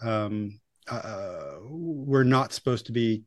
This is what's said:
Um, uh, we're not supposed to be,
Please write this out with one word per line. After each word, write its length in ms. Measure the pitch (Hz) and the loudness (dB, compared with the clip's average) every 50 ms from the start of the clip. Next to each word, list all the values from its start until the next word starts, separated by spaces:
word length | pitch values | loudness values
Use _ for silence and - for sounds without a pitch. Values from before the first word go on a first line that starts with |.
| 117 | -4
Um, 560 | 117 110 107 107 104 107 104 104 104 104 107 _ _ _ _ _ - | -2 0 0 0 -2 -2 -4 -4 -6 -8 -12 _ _ _ _ _ -10
uh, 680 | 120 117 - 110 107 98 98 95 90 85 73 71 71 78 95 | -8 -8 -8 -8 -8 -8 -8 -8 -8 -10 -10 -12 -12 -14 -14
we're 640 | 123 151 165 170 165 156 143 135 139 135 135 131 | -14 -12 -8 -8 -6 -6 -6 0 4 4 6 6
not 280 | 123 131 131 135 - - | 8 6 6 4 2 -2
supposed 340 | - - 135 123 110 - | -4 -2 -2 -2 -2 -2
to 60 | - 113 | -4 -2
be, 300 | 120 117 113 110 110 110 | 2 2 2 2 0 -2